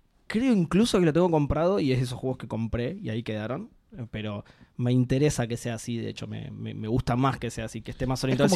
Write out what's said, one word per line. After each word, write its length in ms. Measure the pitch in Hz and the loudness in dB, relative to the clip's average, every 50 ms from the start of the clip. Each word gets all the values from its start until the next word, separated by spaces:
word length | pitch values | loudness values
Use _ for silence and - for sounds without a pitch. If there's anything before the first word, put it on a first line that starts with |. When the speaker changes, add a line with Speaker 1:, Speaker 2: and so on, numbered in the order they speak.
| _ _ _ _ _ | _ _ _ _ _
Speaker 1:
Creo 240 | - - 220 262 269 226 | -4 -2 0 2 4 4
incluso 460 | 190 165 147 - 190 240 - - 190 | 4 2 4 4 4 4 4 4 4
que 60 | 175 | 4
lo 80 | 156 143 | 6 6
tengo 180 | 165 180 180 | 4 4 4
comprado 480 | 160 151 147 131 143 151 165 180 202 196 | 4 2 2 2 2 2 2 2 2 2
y 140 | 160 131 127 | 2 2 2
es 60 | 123 | 2
de 40 | 127 | 0
esos 140 | 123 123 110 | -2 -4 -6
juegos 180 | - 131 127 | -4 -6 -6
que 100 | - 117 113 | -6 -6 -6
compré 480 | 117 110 113 107 - 117 120 135 127 - | -4 -4 -4 -4 -4 -4 -4 -4 -6 -8
y 60 | 208 110 | -8 -6
ahí 140 | 110 120 113 | -6 -6 -6
quedaron. 460 | - 107 104 107 110 127 180 226 - _ _ _ _ 220 | -6 -6 -6 -6 -6 -6 -8 -10 -12 _ _ _ _ -14
Eh, 80 | 160 117 - | -14 -12 -10
pero 340 | - 110 107 107 104 104 - - - _ - _ _ | -8 -8 -8 -6 -8 -10 -12 -14 -20 _ -20 _ _
me 160 | - 123 123 | -2 0 2
interesa 540 | 127 127 123 123 131 135 151 147 - - 120 | 4 4 4 4 2 2 4 2 2 0 -2
que 100 | 110 117 | -4 -6
sea 200 | - - 120 113 | -6 -4 -6 -6
así, 220 | 110 - 123 117 | -6 -6 -6 -6
de 120 | 113 110 104 | -4 -4 -6
hecho, 160 | 107 - 113 | -8 -8 -10
me, 240 | 107 107 110 107 101 | -8 -8 -8 -8 -10
me, 240 | 104 104 110 110 104 | -10 -10 -10 -8 -8
me 140 | 107 110 | -6 -4
gusta 280 | 107 120 131 - - 120 | -2 0 0 0 0 0
más 220 | 123 135 135 120 | 2 2 2 0
que 140 | - 120 117 | -2 -6 -8
sea 140 | - 117 110 | -6 -8 -8
así, 160 | 110 - 113 | -8 -10 -10
que 100 | - - | -12 -12
esté 160 | 117 - 127 | -8 -6 -4
más 140 | 127 131 - | -4 -2 -2
Speaker 2:
Es 20 | - | 0
Speaker 1:
orientado 220 | 131 131 123 139 | 0 4 4 6
al 40 | 196 | 6
Speaker 2:
como 60 | 185 | 6